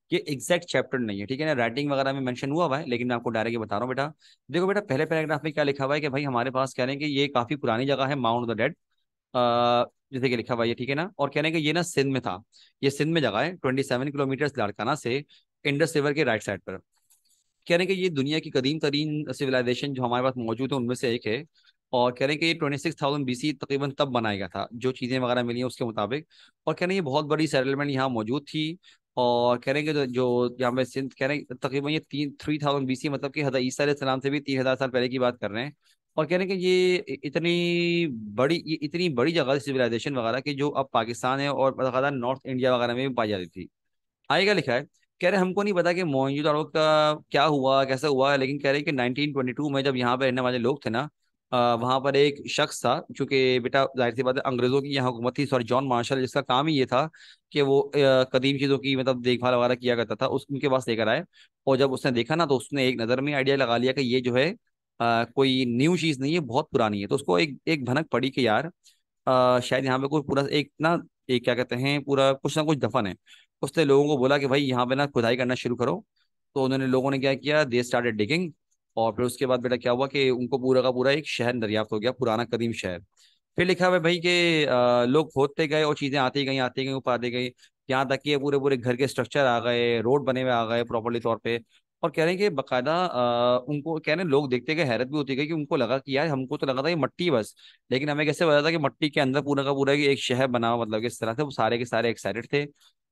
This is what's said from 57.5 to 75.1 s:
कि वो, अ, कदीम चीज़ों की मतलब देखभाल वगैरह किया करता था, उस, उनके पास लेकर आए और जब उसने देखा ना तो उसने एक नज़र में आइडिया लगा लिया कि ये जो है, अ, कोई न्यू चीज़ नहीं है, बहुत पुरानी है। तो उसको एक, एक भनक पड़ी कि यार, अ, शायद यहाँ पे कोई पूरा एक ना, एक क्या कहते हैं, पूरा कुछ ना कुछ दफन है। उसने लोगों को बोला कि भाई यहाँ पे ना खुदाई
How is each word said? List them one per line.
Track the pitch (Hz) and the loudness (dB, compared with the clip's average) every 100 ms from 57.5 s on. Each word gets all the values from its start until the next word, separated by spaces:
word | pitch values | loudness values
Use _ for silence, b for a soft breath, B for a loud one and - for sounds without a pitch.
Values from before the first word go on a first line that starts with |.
कि | 147 | 0
वो, | 139 139 | 4 4
अ, | 139 143 135 131 | 4 4 6 4
कदीम | 131 131 135 139 | 4 2 2 0
चीज़ों | 139 135 | 0 0
की | 131 131 | 0 0
मतलब | 131 127 | 0 0
देखभाल | 123 120 123 | 0 2 2
वगैरह | 123 120 | 2 2
किया | 123 123 120 | 0 0 0
करता | 110 | -2
था, | 110 135 | -2 -2
उस, | 131 - | -2 -6
उनके | 135 143 | -4 0
पास | 131 123 | 0 0
लेकर | 110 110 | -2 0
आए | 131 180 b b _ - | 0 -2 b b _ 0
और | 131 | 2
जब | 139 | 2
उसने | 127 143 | 2 0
देखा | 120 117 | 0 0
ना | 160 160 | 0 2
तो | 131 | 0
उसने | - 143 127 | 0 0 0
एक | 120 | 0
नज़र | 113 127 | -2 0
में | 139 | 0
आइडिया | 143 131 139 | 0 0 2
लगा | 123 117 | 2 2
लिया | 127 | 0
कि | 131 | 0
ये | 127 127 | 0 0
जो | 123 | 2
है, | 123 151 233 _ _ _ _ | 0 0 -2 _ _ _ _
अ, | 117 117 | 0 2
कोई | 117 - 135 131 123 | 0 2 2 2 0
न्यू | 117 151 180 | 2 2 2
चीज़ | 160 131 | 0 0
नहीं | 135 | 0
है, | 175 | -2
बहुत | 131 123 147 | 0 -2 0
पुरानी | 131 110 101 | 2 2 0
है। | 101 | -2
तो | |
उसको | 139 - 175 | -2 2 2
एक, | 165 - - | 2 -2 -2
एक | 160 | -2
भनक | 120 135 160 | 0 -2 0
पड़ी | 120 135 | -2 -2
कि | 135 117 | 0 2
यार, | 110 160 - b b _ _ - | 2 0 -12 b b _ _ 2
अ, | 127 127 127 | 4 4 4
शायद | 120 131 | 2 0
यहाँ | 135 131 | 2 0
पे | 135 | 0
कोई | 151 | -2
पूरा | 127 139 139 | 0 -2 0
एक | 151 139 _ | -2 -2 _
ना, | 156 170 170 _ - | 0 0 -4 _ -2
एक | 123 | 0
क्या | 123 | 2
कहते | 120 123 120 | 0 -2 -2
हैं, | 135 143 | 0 -2
पूरा | 143 135 135 | 0 2 4
कुछ | 135 147 156 | 2 -2 -2
ना | |
कुछ | 151 151 | 0 0
दफन | 113 127 101 | 0 0 -2
है। | - B B B _ | -8 B B B _
उसने | 143 165 | -4 0
लोगों | 147 139 147 | 6 6 6
को | 147 | 2
बोला | 131 143 | 4 2
कि | 135 | 2
भाई | 139 | 0
यहाँ | 139 123 123 | 2 0 0
पे | |
ना | 135 | 0
खुदाई | 143 | 0